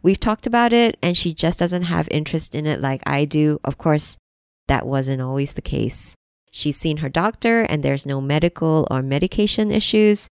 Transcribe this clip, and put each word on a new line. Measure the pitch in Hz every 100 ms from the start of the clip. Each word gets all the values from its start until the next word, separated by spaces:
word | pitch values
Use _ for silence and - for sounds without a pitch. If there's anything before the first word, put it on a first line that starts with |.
We've | - 196
talked | - 220 -
about | 233 240
it, | 233 233 -
and | 185 175
she | 175
just | 160 165 175
doesn't | 175 180
have | 175 170 156
interest | 170 156 160 - -
in | 151
it | 147
like | 135 135 -
I | 143 147
do. | 151 151 151 -
Of | 143
course, | 165 151 - - _ _ _ _ -
that | 135 -
wasn't | 135 131 135
always | 127 135 139
the | -
case. | - 143 113 - - - _ _ _
She's | - 151 143
seen | 165 151
her | 147
doctor, | 165 196 226 233 233
and | 220 151
there's | 139 139 143
no | 135
medical | 135 147 170 - 160 156 -
or | 131
medication | 135 139 185 - 208 - 214
issues. | 208 - 214 214 208 -